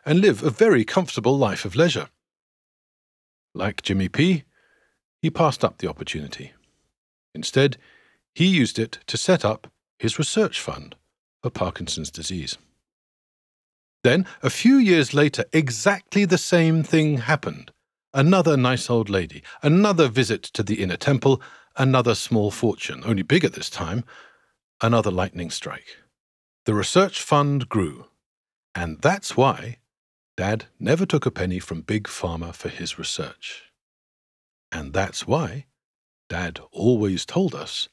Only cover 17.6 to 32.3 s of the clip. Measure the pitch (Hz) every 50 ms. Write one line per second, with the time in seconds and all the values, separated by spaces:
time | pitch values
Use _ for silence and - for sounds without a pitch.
17.6 | - - _ _ _ _ _ _ _ _ - 135 139 165 190 190 165 165 151 131
18.6 | 123 123 127 123 - - 123 113 110 101 98 95 85 76 - - - - - -
19.6 | - 143 156 185 208 208 196 165 151 127 104 131 120 110 113 - - - - -
20.6 | - - 113 - 98 90 87 - - 139 139 120 - 135 131 127 - - - -
21.6 | _ _ - - 131 131 131 127 113 120 110 - - - 117 110 104 104 - -
22.6 | - 110 95 - - - - 64 - 113 113 95 92 - 139 185 - 92 - -
23.6 | - - - - 87 82 92 123 - - - - - - _ _ _ _ _ _
24.6 | _ _ _ - - 117 117 113 104 104 92 90 95 95 - 90 87 82 - -
25.6 | - - - - - - - - _ _ _ _ _ _ _ _ _ _ _ _
26.6 | - - 107 104 95 - - 180 196 190 - - - - 151 143 143 143 143 139
27.6 | 123 - - 107 92 78 69 62 - - _ _ _ _ _ _ _ _ _ _
28.6 | _ _ - 90 87 82 78 - - 147 190 202 - - - - 131 135 90 -
29.6 | - 123 120 - _ _ _ _ _ _ _ _ _ _ _ - 90 101 110 113
30.6 | - - _ - - 113 147 165 196 - - 147 - 127 - - 92 90 92 90
31.6 | - - 92 80 78 - 107 107 101 - - - - 87